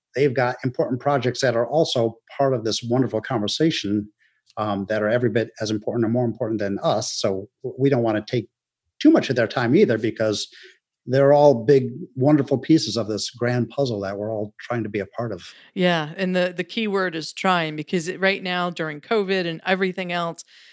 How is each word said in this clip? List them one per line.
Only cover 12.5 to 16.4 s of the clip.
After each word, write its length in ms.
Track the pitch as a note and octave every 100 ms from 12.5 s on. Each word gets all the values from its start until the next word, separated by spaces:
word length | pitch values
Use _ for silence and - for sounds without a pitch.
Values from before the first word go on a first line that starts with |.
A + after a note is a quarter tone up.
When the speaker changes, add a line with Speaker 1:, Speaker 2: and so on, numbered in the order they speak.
| B2+
Speaker 1:
pieces 380 | - D#3 A#2 G#2+
of 120 | G#2
this 200 | G#2 -
grand 380 | - A#2+ B2 G#2+
puzzle 280 | - C3+ G#2+
that 160 | G2 G2+
we're 140 | G#2+
all 240 | G#2+ G#2 _
trying 220 | - A#2+
to 40 | G#2+
be 120 | G#2
a 60 | F#2+
part 260 | - A#2
of. 200 | F#2 - - -
Speaker 2:
Yeah. 360 | F#3+ F3+ E3+ D3+ E3+
And 200 | F#3
the, 160 | F#3